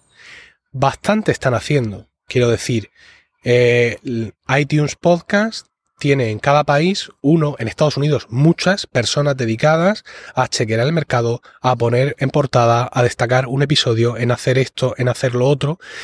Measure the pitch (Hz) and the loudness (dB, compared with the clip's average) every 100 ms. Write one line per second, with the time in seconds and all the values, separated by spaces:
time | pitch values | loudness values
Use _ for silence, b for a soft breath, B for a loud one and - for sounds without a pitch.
0 | _ B B B B B _ 131 135 - | _ B B B B B _ -2 -2 0
1 | - 214 185 - 131 113 - 143 113 98 | -2 0 0 -2 -2 -2 0 -2 -2 -8
2 | - _ - 127 120 110 - 113 107 b | -16 _ -4 0 2 0 -2 -4 -6 b
3 | b b b _ 120 123 123 120 120 101 | b b b _ 2 4 4 4 0 -2
4 | 135 117 110 - - 139 139 151 147 - | -6 -6 -6 -10 -2 -2 0 0 0 0
5 | 170 170 - 202 220 - - _ _ - | 0 0 0 0 0 -4 -16 _ _ -4
6 | 143 139 113 107 143 147 147 143 175 202 | 0 0 0 -2 2 2 2 2 0 -2
7 | - _ 139 165 147 135 113 - 151 139 | -8 _ 2 2 2 -2 -6 0 0 0
8 | 147 135 - 120 160 170 180 202 - 127 | 0 0 -2 2 4 4 0 -2 -2 -4
9 | 113 147 143 131 117 110 151 160 185 214 | -2 0 -2 0 -2 0 2 2 2 -2
10 | B B B - 123 - 110 113 135 165 | B B B -4 -4 -2 -2 0 0 -2
11 | - 123 117 120 B B 127 120 117 120 | 0 0 0 -4 B B -2 0 0 2
12 | 143 - 131 151 139 123 117 117 123 - | 0 -2 -2 0 0 2 2 2 0 0
13 | 123 - 123 127 123 135 143 151 127 113 | 0 0 0 0 0 -2 0 0 0 0
14 | 117 113 120 120 135 127 127 - 127 - | 0 0 -2 -2 0 0 -2 -2 -4 -2
15 | 127 - 131 123 131 143 143 170 B B | -2 -2 -2 0 0 0 -2 -6 B B